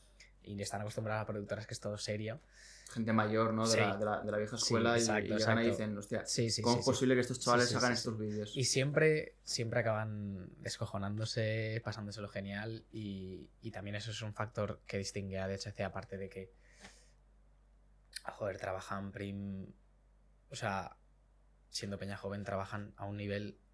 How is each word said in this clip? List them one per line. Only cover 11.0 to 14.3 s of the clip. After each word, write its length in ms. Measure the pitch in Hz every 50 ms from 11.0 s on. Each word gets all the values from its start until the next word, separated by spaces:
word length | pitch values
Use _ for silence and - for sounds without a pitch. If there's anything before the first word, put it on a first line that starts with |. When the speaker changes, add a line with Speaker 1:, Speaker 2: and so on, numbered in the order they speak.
| 98 98 104 107 110 110 - 120 110 110 110 113 110 110 110 113 -
Speaker 1:
pasándoselo 460 | 113 104 113 104 101 101 107 104 98
genial, 540 | - 101 98 98 98 101 107 113 113 113 - -
y, 560 | - 113 107 101 98 95 95 92 92 90 - - - _
y 80 | - 117
también 260 | 98 - 98 101 104
eso 140 | 104 101 113
es 140 | 107 104 110
un 100 | 107